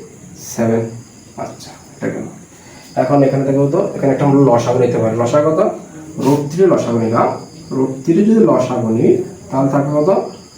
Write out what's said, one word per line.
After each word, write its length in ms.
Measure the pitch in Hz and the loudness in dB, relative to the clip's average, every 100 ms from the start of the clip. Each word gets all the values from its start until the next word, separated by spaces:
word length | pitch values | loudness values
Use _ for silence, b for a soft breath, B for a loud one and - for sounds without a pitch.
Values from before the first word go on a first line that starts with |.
| - - - - - | -8 -20 -20 -18 -12
সেভেন। 300 | - 113 113 117 117 - - - - | -4 0 0 -2 -8 -18 -20 -20 -14
আচ্ছা, 280 | - - - - - | -12 -12 -18 -20 -20
এটা 120 | - - | -10 -8
গেল। 120 | - - - - B B B B - | -8 -10 -14 -20 B B B B -4
এখন 160 | 131 143 135 | 0 2 2
এখানে 160 | 139 135 | 0 0
দেখো 160 | 135 139 | 0 0
তো, 60 | 170 - | 0 -2
এখানে 160 | - 139 | -2 -2
একটা 100 | 131 143 | 0 2
আমরা 120 | 139 135 | 4 4
লসাগু 280 | 120 120 123 | 4 2 0
নিতে 140 | 120 117 | 0 0
পারি। 120 | 110 113 | -2 0
লসাগু 280 | 120 147 156 | 0 2 2
কত? 100 | 156 208 - - - - - | 2 0 -2 -12 -20 -14 -4
রুট 160 | 135 147 143 | 0 0 0
থ্রি 120 | 165 190 | 2 2
লসাগু 260 | 139 120 117 | 2 0 0
নিলাম। 240 | 110 117 127 - - - - 131 | 0 2 0 -2 -12 -20 -8 -4
রুট 160 | 131 - | -2 -2
থ্রি 160 | - 170 208 | 0 2 4
যদি 140 | 220 - | 4 4
লসাগু 380 | - - 123 113 113 | 4 0 -2 -2 2
নিই, 140 | 170 370 - - - | 2 2 -2 -12 -6
তাহলে 180 | 135 143 | -2 0
থাকবে 160 | 143 143 147 | 0 0 0
কত? 120 | 156 208 - - - | 2 0 -2 -12 -20